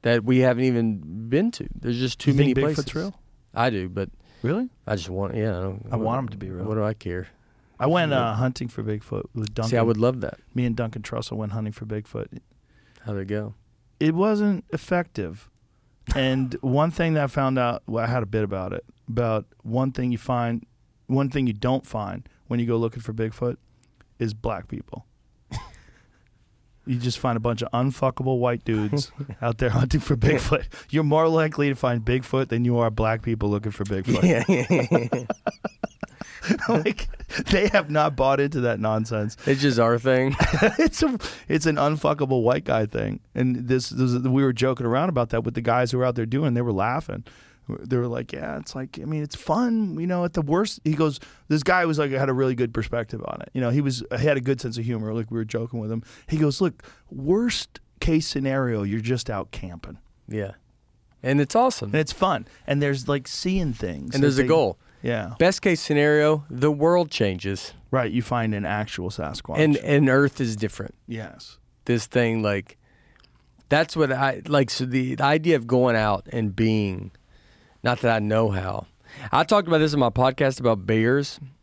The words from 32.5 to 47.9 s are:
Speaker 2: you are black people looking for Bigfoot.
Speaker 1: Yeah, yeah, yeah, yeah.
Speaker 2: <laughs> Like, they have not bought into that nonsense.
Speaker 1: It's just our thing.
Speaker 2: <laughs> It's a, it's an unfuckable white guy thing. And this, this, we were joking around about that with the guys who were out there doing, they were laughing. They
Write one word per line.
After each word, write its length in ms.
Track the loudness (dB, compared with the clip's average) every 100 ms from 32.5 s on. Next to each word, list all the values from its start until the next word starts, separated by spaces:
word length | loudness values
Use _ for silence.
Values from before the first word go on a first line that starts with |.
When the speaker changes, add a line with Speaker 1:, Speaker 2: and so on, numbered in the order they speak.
| 2
Speaker 2:
you 140 | 2 4
are 140 | 2
black 300 | 2 0 0
people 280 | -2 0 0
looking 220 | 0 -2
for 100 | -6
Bigfoot. 400 | -4 -2 0 4
Speaker 1:
Yeah, 220 | 4 4 2
yeah, 380 | 0 2 0 2
yeah, 160 | 0 0
yeah. 120 | -4 -4
Speaker 2:
<laughs> 60 | -6 -6 -8 -12 _ -12 _ -20 -16 -18 -12 -2 -2 2
Like, 400 | 2 2 -2 -6 -8 -8 -8 2
they 160 | 4 4
have 200 | 2 2
not 240 | 2 2
bought 240 | 2 2 4
into 220 | 2 2
that 180 | 0 0
nonsense. 580 | 0 0 0 -2 -4 -4 0
Speaker 1:
It's 140 | 2
just 200 | 4 4
our 180 | 4 4
thing. 380 | 4 4 2 2
Speaker 2:
<laughs> 240 | 2 4 2 4
It's 240 | 2 2
a, 160 | 0 0 -8 -14 -2
it's 180 | 0 2
an 80 |
unfuckable 680 | 2 2 2 0 0 0 2
white 180 | 2 2
guy 240 | 0 0 0
thing. 320 | -2 -4 -6 _
And 320 | -2 0 0 0
this, 220 | 0 0
this, 220 | 0 2 2
we 220 | 2 4
were 80 | 2
joking 340 | 2 0 2 0
around 220 | 2 2
about 220 | 0 0
that 120 | 0
with 120 | -2
the 60 | -2
guys 280 | 0 2 2
who 80 | 2
were 60 |
out 100 | 0
there 100 | 0 -2
doing, 280 | 0 0
they 80 | 0
were 100 | 0
laughing. 520 | 0 0 -2 -6 -10 -12 -20 -20 _ -12
They 280 | -10 -2